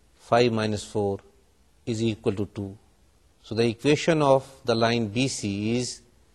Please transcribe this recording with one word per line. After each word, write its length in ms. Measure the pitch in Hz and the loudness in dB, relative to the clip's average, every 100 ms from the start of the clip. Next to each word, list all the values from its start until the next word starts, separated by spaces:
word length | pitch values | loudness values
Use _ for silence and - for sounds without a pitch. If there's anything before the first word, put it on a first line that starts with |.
| _ _ | _ _
five 360 | - 120 123 | 2 4 4
minus 320 | 110 107 104 | 2 -2 -4
four 360 | - 110 101 98 - _ _ _ _ _ - | -4 -2 -2 -4 -10 _ _ _ _ _ -6
is 180 | 110 | -2
equal 300 | 113 104 117 | -2 -2 -4
to 120 | 101 101 | -4 -4
two. 300 | - 98 95 _ _ _ _ _ _ | -8 -10 -12 _ _ _ _ _ _
So 140 | - 113 | -6 0
the 100 | 117 | 0
equation 560 | 107 139 151 - 156 | 0 0 2 2 2
of 280 | 143 135 - - - | 4 4 0 -8 -2
the 100 | 113 | 0
line 320 | 113 117 110 | 2 0 -2
B 200 | 110 131 | -2 -2
C 500 | - 104 98 107 120 | -2 -4 -2 -2 -2
is 240 | 123 - _ _ _ | -4 -10 _ _ _